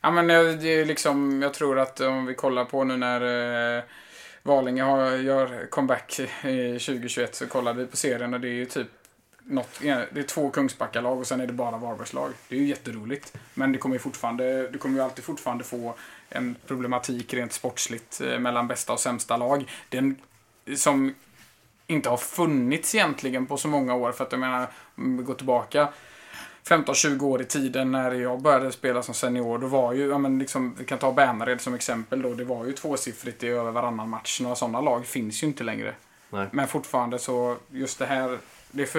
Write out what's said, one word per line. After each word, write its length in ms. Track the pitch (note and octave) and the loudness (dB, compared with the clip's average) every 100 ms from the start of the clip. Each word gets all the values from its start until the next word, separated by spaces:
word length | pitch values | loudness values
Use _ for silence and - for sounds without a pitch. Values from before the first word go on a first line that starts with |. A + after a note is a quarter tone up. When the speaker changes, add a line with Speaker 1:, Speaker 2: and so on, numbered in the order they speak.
Speaker 1:
Ja, 100 | D#3 | 2
men, 200 | E3+ E3+ | 4 8
eh, 120 | E3 | 8
det 240 | E3 D#3+ D#3+ | 6 4 2
är 160 | D#3 | 2
liksom, 580 | D#3 D#3 D3+ C#3 C#3 C3+ | 2 2 2 2 2 2
jag 120 | C#3+ | 0
tror 240 | - D3 C3+ | 0 2 2
att 220 | C3 - | 2 0
om 260 | C3 C3 B2+ | 0 0 -2
vi 80 | |
kollar 300 | B2+ C3+ B2+ | -2 0 0
på 200 | B2 C3+ | 0 0
nu 120 | C3 B2+ | 0 2
när, 800 | B2 B2 B2 B2 A#2+ A#2+ A#2+ A#2+ | 0 2 0 0 0 0 0 0
eh, 40 | A#2+ - - - - - | -6 -14 -20 -20 -20 -4
Valinge 400 | C#3+ C#3 B2+ B2+ | 2 4 4 2
har, 280 | C3+ C3+ C3 C3 | 4 4 4 2
gör 500 | C3+ C3+ B2+ B2 - | 2 2 2 -2 -4
comeback 500 | - C3+ - - - B2+ - | 0 2 2 -2 -6 -6 -4
i 340 | C3+ C3 B2 B2 | -2 0 0 -2
tjugo 300 | C#3+ B2+ A#2 | -4 -4 -4
tjugoett, 260 | B2+ A#2 | -2 -2
så 120 | - B2 | -4 -4
kollade 320 | C3 A#2+ A#2+ | 0 0 -2
vi 80 | B2+ | -4
på 60 | - | -2
serien 380 | C#3+ A#2+ B2 | 0 0 -2
och 60 | B2 | -4
det 80 | B2 | -4
är 40 | |
ju 120 | A#2+ B2 | -4 -4
typ 200 | C#3+ A2+ - - _ _ _ | -6 -6 -10 -20 _ _ _
något, 360 | - C3+ A#2 - | -4 -4 -4 -4
det 100 | D3 B2+ - C#3+ | 0 0 -2 -6
är 40 | |
två 280 | C#3 E3 C#3 | -4 0 0
Kungsbackalag 680 | D3 C3+ - A2 A#2 B2 B2+ | 2 0 0 -4 -2 0 -2
och 80 | B2+ | -2
sen 140 | C3 | -2
är 60 | B2 | -2
det 60 | |
bara 240 | B2 A#2+ A2+ | -2 -2 -4
Varbergslag. 520 | A#2+ A2 B2+ C3+ C#3 B2 - | -6 -6 -6 -6 -6 -8 -4
Det 80 | C3 | 0
är 40 | |
ju 60 | C#3+ | 0
jätteroligt, 680 | C#3 B2+ A2+ A2 C#3 - - - | 0 -6 -8 -6 -8 -10 -18 -10
men 180 | - C3+ | 0 2
det 60 | C3 | 2
kommer 160 | C3+ | 0
ju 40 | B2+ | -2
fortfarande, 680 | C3+ - A#2 A#2+ B2+ C3 B2+ | -4 -4 -4 0 0 0 -2
du 80 | C3+ | -4
kommer 160 | C3+ C3+ | 0 0
ju 40 | |
alltid 200 | C3 B2+ | 0 -4
fortfarande 400 | B2 C#3+ B2+ A#2+ | -8 -6 -4 -4
få 300 | A#2+ B2 A#2 A#2 - - - | -6 -6 -6 -8 -14 -20 -8
en 260 | - B2 A#2+ - | -4 -4 -6 -6
problematik 680 | B2+ B2 B2 C3 A#2+ - | -4 0 -2 -2 -6 -4
rent 180 | B2+ A#2 | -4 -4
sportsligt, 680 | - B2+ - - A#2 - - | -4 -6 -4 -6 -6 -10 -6
eh, 180 | C3 B2 | -2 0
mellan 300 | B2 A#2+ A#2+ | 0 0 0
bästa 240 | A#2+ - | -2 -2
och 80 | A2+ | -2
sämsta 360 | C3 A#2+ - A#2 | 0 -2 0 0
lag. 340 | B2 C#3+ C3 - - | 2 0 -2 -12 -6
Den 280 | B2+ C3+ C3+ - _ _ _ - C#3 | 0 0 0 -8 _ _ _ -6 0
som 380 | D3+ C3+ C3+ C3+ - - - _ _ _ - | 4 4 2 -2 -16 -20 -20 _ _ _ -2
inte 220 | D#3 B2+ | 0 2
har 60 | B2 | 0
funnits 760 | - - E3 C#3 B2 D#3 - | 0 0 4 4 2 0 2
egentligen 520 | A3 E3+ C#3 C3+ B2+ C3 | 2 2 0 -2 -2 -4
på 100 | C#3 | -4
så 120 | D3+ | 0
många 260 | D3 B2+ | 0 2
år, 180 | B2 A#2+ | 2 0
för 120 | A#2+ | -2
att 80 | B2+ | -4
jag 60 | B2+ | -2
menar, 260 | C3 B2 B2 - - - | 0 -2 -4 -8 -18 -6
om 200 | C3 B2+ | -2 -2
vi 60 | |
går 120 | B2+ | -4
tillbaka 540 | B2 C3 A#2+ G#2+ D3 C#3+ - - - - - - - - | -2 2 2 4 2 2 0 -18 -20 -18 -16 -16 -4 4
femton, 260 | E3 C#3+ | 6 6
tjugo 320 | C#3+ D3+ C3+ C#3 | 2 4 2 2
år 160 | C3 | 0
i 20 | |
tiden 480 | B2+ D3 C3 C3 C3 | 0 -2 0 0 0
när 200 | C3 B2+ | 2 0
jag 300 | B2+ B2 C3 | 0 0 2
började 300 | D3 C3+ C3 | 6 6 4
spela 300 | A#2+ C3 B2 | -2 0 0
som 120 | A#2+ | -2
senior, 440 | A#2 B2+ B2 A#2 A#2 | -2 0 0 0 -2
då 80 | C3 | 2
var 260 | C3+ B2 | 4 4
ju, 160 | B2+ C#3 | 2 2
ja, 100 | C#3+ | 2
men 200 | C#3 C3 | 2 2
liksom, 360 | C3+ C3+ B2+ G2 | 0 -2 -4 -6
vi 60 | |
kan 140 | A#2+ C3 | -6 0
ta 140 | C3+ | 2
Bärnared 480 | B2+ C3 A2 A#2+ A#2+ | 6 4 4 0 -2
som 140 | C3 | -2
exempel 480 | B2 - A#2 A2 C3+ | -4 -2 -4 -2 -2
då, 120 | B2+ | -2
det 100 | A#2 | -2
var 200 | B2 A#2+ | -4 -4
ju 80 | A#2+ | -6
tvåsiffrigt 720 | C#3 D#3 C3+ B2+ A2+ B2 - | -6 -4 -4 -4 -8 -10 -6
i 60 | A#2+ | -2
över 220 | A#2+ A#2 | -2 0
varannan 380 | A#2 A#2+ A2+ A2 | 0 0 -2 -4
match. 320 | A2+ - - | -6 -4 -2
Några 160 | B2 B2 | -2 -2
sådana 240 | A#2+ A#2 | -2 0
lag 260 | D3 A#2+ B2 | 2 2 0
finns 360 | C3 G#2+ G#2+ | -4 -4 -2
ju 40 | D#3 | -2
inte 180 | C3 | -2
längre. 300 | A#2 A2 A2 - - _ - | -4 -4 -6 -8 -16 _ -8
Speaker 2:
Nej. 160 | G2+ G2 | -4 -2
Speaker 1:
Men 160 | C3 C3+ | 0 0
fortfarande 500 | D3+ - C3 A#2+ B2 | -2 0 0 0 -2
så, 380 | C3 B2 B2 A#2+ - | -2 0 0 -2 -8
just 280 | C3 C3 - | -8 -6 -2
det 80 | B2+ | 0
här, 320 | C3+ B2+ A#2+ - - - | 0 0 -4 -10 -20 -8
det 120 | C#3 | -4
är 40 | |
för, 120 | C#3 | 0